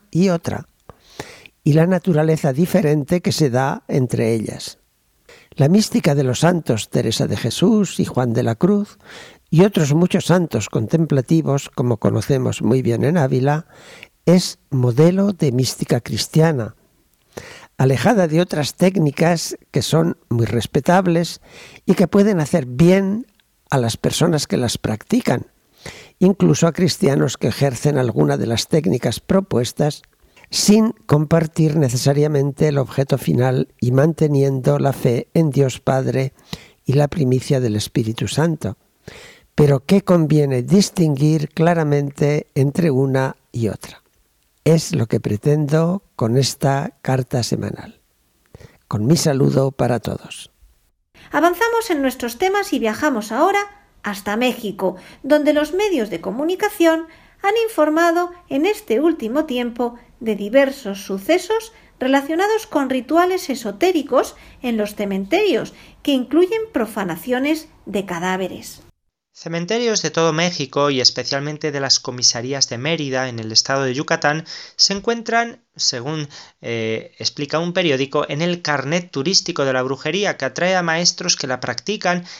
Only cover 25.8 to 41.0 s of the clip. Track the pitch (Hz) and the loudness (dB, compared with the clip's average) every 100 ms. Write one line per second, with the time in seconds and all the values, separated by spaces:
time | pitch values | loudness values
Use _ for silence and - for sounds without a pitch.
25.8 | - - - - 185 196 175 147 165 156 | -20 -20 -18 2 2 4 2 4 2 2
26.8 | 175 - 139 151 147 - 120 - 139 120 | 0 2 2 2 0 -2 -4 0 -2 0
27.8 | 147 147 123 120 147 139 113 113 - 160 | -2 0 0 0 0 2 0 0 0 0
28.8 | 95 127 123 - - 190 196 117 120 - | 2 0 -2 -4 0 0 2 -2 -2 0
29.8 | 151 - _ _ _ _ - - - 214 | -2 -2 _ _ _ _ -8 -2 4 6
30.8 | 220 - - 147 151 165 160 - 156 156 | 4 -2 0 2 4 2 2 0 2 2
31.8 | 135 123 139 143 151 143 139 - 151 139 | 2 2 2 2 2 2 0 0 0 2
32.8 | 127 - 139 131 - 131 127 127 - - | -2 -2 -2 -2 0 2 2 0 -4 -2
33.8 | 120 131 160 156 156 143 139 135 135 143 | 0 4 2 2 2 2 2 2 0 2
34.8 | 135 - 135 117 - 165 160 131 131 - | 0 0 0 -2 -2 0 2 2 0 0
35.8 | - 135 127 127 131 _ - - - _ | -2 -2 0 -2 -4 _ -16 -16 -16 _
36.8 | - 139 147 - 127 127 - 135 120 104 | 0 2 2 0 0 0 0 0 0 -2
37.8 | - - 110 113 101 - 170 151 95 - | -2 -2 -2 -4 -4 0 0 -2 -6 -10
38.8 | _ _ - - - - _ - 147 139 | _ _ -20 -20 -20 -20 _ 2 4 4
39.8 | - 196 - 175 151 151 143 127 127 196 | 2 2 4 2 4 4 2 0 2 4
40.8 | 196 - | 4 2